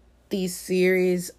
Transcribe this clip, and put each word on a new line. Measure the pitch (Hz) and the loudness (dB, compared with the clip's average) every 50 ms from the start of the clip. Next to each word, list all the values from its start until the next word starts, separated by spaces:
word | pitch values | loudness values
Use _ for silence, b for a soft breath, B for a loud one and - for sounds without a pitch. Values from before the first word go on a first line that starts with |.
| _ _ _ _ _ _ | _ _ _ _ _ _
these | - 202 185 180 180 | -4 -2 -2 -4 -4
series | - - - 185 185 180 185 185 185 180 185 180 180 175 - - | -8 -6 -2 0 2 4 4 4 2 2 2 2 0 -2 -6 -4